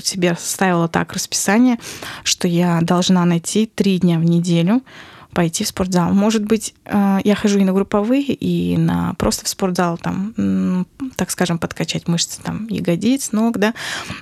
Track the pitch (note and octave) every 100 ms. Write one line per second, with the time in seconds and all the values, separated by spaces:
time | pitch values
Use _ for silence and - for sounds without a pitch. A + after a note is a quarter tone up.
0 | - G3 F3 E3+ - - F#3+ F3 E3 E3+
1 | E3+ F#3 - - - G#3 B3+ A#3 - -
2 | - - - - F3+ E3+ F3+ E3+ E3 F3+
3 | F3+ F#3 F3 E3+ E3 G3+ A3 - G3+ F#3
4 | F3+ E3 E3 E3+ F3 E3+ E3+ A#3+ - -
5 | - - - - E3+ E3 G#3+ - F#3 F3+
6 | F3 F#3+ G#3 A3 G#3 A3 - - - G#3
7 | G3 G3 G3 G3+ G#3 G3+ F#3+ F#3+ G3 G#3
8 | G#3 C4 C#4 - F3+ F3 F3 F3 E3 F3
9 | F3 F3 G#3 - - - F#3+ F3+ F3 E3+
10 | E3+ F#3 G3+ A#3 G3 F#3+ F#3 F#3 F3+ -
11 | C4 - F#3 - F3+ E3+ - - F3+ E3
12 | - E3+ - - - E3+ A3+ F#3 F3 E3+
13 | G#3+ C4+ - G#3 A3+ A3+ G#3 A#3+ - -
14 | - -